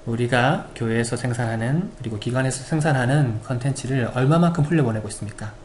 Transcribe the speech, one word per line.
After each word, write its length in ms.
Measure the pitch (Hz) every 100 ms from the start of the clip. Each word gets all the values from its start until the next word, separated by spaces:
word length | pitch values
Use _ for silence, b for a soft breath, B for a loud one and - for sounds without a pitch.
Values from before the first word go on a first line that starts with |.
우리가 640 | - 113 120 127 127 180 -
교회에서 420 | - 113 113 117 120
생산하는 720 | 123 120 117 113 117 156 202 -
그리고 200 | 113 107
기관에서 440 | 120 127 131 123
생산하는 760 | - 160 156 131 123 147 127 107
컨텐츠를 680 | - 123 139 135 127 135 113
얼마만큼 500 | 123 131 165 170 170
흘려보내고 440 | 147 165 123 110 -
있습니까? 460 | - 104 - 104 -